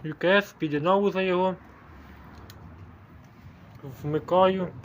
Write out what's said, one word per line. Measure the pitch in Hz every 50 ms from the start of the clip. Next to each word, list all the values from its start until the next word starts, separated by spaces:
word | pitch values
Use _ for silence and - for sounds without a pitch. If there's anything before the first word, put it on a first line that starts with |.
| -
У | 156 151
К | - -
С | 175 196 202 196 - -
під'єднав | - 156 151 147 147 151 180 190 202 202
уже | 196 185 190 190
його. | 185 180 180 185 190 185 - - - - - - - - - - - - - - - - - - - - - - - - - - - - - - - - - - - - - - - - - - - - - - 139 127 -
Вмикаю | - 147 151 151 147 - 170 185 190 190 190 190 180 160 - -